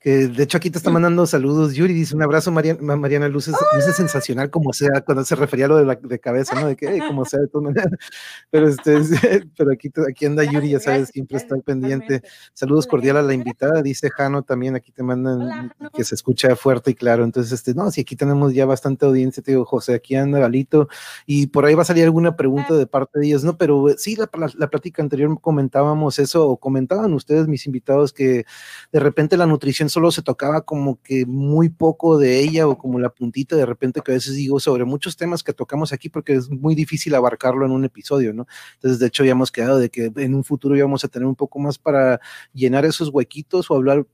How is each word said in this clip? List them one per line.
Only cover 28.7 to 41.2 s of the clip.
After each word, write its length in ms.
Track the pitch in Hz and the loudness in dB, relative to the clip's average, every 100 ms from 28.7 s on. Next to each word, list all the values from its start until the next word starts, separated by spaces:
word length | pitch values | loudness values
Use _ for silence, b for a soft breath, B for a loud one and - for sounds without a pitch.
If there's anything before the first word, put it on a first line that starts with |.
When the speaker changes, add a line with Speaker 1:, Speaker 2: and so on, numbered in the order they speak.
| B B | B B
Speaker 1:
de 80 | 156 | 2
repente 360 | 143 143 151 185 | 2 2 2 4
la 80 | 170 | 4
nutrición 420 | 151 139 139 151 | 2 0 -2 -2
solo 220 | 170 165 | 2 2
se 120 | 165 | 0
tocaba 380 | 160 123 139 156 | -4 -4 -2 -2
como 380 | 156 151 139 127 | -2 -4 -4 -4
que 240 | _ 131 123 | _ -2 -2
muy 420 | 131 139 151 165 | -2 0 4 2
poco 480 | 165 160 160 170 156 | 2 0 2 2 4
de 220 | 135 127 | 4 4
ella, 280 | 147 160 151 | 2 2 2
o 80 | 131 | 0
como 220 | 131 123 | -2 -4
la 80 | 123 | -4
puntita, 460 | _ 120 131 135 160 | _ -8 -6 -2 0
de 80 | 127 | 0
repente 360 | 120 131 139 | -2 -4 -4
que 100 | - | -2
a 20 | |
veces 200 | 127 127 | -4 -2
digo 260 | 139 135 139 | -6 -2 -2
sobre 240 | 151 123 | 0 0
muchos 320 | 123 143 - 160 | 0 -4 -8 -8
temas 260 | 170 170 | -6 -6
que 100 | - | -6
tocamos 380 | - 123 147 156 | -8 -6 -4 -4
aquí, 160 | 135 160 | -6 -10
porque 240 | 160 147 | -10 -2
es 160 | 135 127 | -2 -2
muy 240 | 135 147 | -4 -2
difícil 400 | 156 156 160 - | 0 -2 -4 -2
abarcarlo 500 | 139 123 113 131 127 | 2 2 0 -2 0
en 80 | 135 | 0
un 120 | 131 | 0
episodio, 480 | 135 - - 143 120 | -2 -6 -4 -2 -2
¿no? 120 | 110 123 B B | -4 -12 B B
Entonces, 240 | B 131 123 | B -2 0
de 80 | 120 | 0
hecho, 160 | - | 2
habíamos 280 | 135 127 131 | 2 2 0
quedado 260 | - 120 135 | -2 0 2
de 120 | 120 | 2
que 220 | - 113 117 | -2 -6 -4
en 180 | 131 | -2
un 100 | 135 | -2
futuro 320 | 131 143 139 143 | -2 -4 -2 0
íbamos 280 | 139 139 | 0 -2
a 40 | 127 | -6
tener 180 | 123 | -6